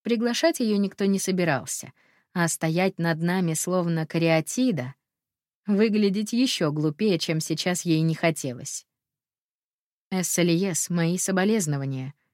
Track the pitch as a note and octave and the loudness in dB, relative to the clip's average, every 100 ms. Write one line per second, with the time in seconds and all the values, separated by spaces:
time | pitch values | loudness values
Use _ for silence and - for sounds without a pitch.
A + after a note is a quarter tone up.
0 | - A#3 A#3 A#3 E4 E4 A3+ G3+ G3 - | -4 0 0 2 2 2 0 2 0 0
1 | G3 G3 - F#3 E3+ C#3 - - - - | 0 2 0 0 2 0 -2 -10 -12 -18
2 | _ _ _ F3+ E3 - D#3+ E3 F#3 - | _ _ _ 0 0 0 -2 0 0 0
3 | E3+ D#3+ E3+ F#3 F3 D#3+ - F#3 E3+ E3 | -2 0 0 0 0 -2 -2 0 0 -2
4 | D#3+ E3+ E3 D#3+ D#3 - B3+ E3+ B2 - | -2 0 2 2 0 -2 0 -2 -4 -12
5 | _ _ _ _ _ _ - G3+ A3+ G#3+ | _ _ _ _ _ _ -2 2 4 4
6 | G3+ G3 G#3+ A#3 B3+ - D#3+ D3+ D3+ D3 | 2 0 -2 0 0 0 0 0 -2 0
7 | G#3+ E3+ - D#3+ - D#3+ - F3+ F3 D#3+ | 2 2 0 -2 -2 -2 -2 -2 0 2
8 | D#3+ D#3+ E3+ D#3+ C#3 A#2+ C#3 - - _ | 2 2 0 0 -4 -8 -10 -12 -14 _
9 | _ _ _ _ _ _ _ _ _ _ | _ _ _ _ _ _ _ _ _ _
10 | - F#3 F3 - F3 E3+ G3 E3 - F3 | -6 -4 -2 0 2 2 0 -2 -2 0
11 | E3 F3+ - F#3+ F#3+ A3+ D#3+ C#3+ C#3 C3+ | 0 0 0 0 2 2 0 -2 -4 -6
12 | C3 - _ | -8 -12 _